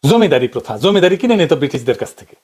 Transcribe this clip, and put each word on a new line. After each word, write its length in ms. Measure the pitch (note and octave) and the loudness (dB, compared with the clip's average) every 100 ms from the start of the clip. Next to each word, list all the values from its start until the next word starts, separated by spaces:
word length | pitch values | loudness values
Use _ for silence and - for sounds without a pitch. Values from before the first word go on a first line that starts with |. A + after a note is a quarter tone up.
জমিদারি 440 | C#3 A#3 G#3 C3+ B2 | 2 2 2 2 0
প্রথা, 180 | A#2+ - A2 | -6 -10 -4
জমিদারি 320 | D#3 G3+ F3+ F#3 | 0 2 2 0
কিনে 160 | B3 A3 | 0 0
নিত 120 | D#3+ D3 | 2 0
ব্রিটিশদের 380 | C#3 C#3 A#2+ A#2+ | -2 -4 -4 -4
কাছ 80 | A2 - | -6 -14
থেকে 140 | - _ | -20 _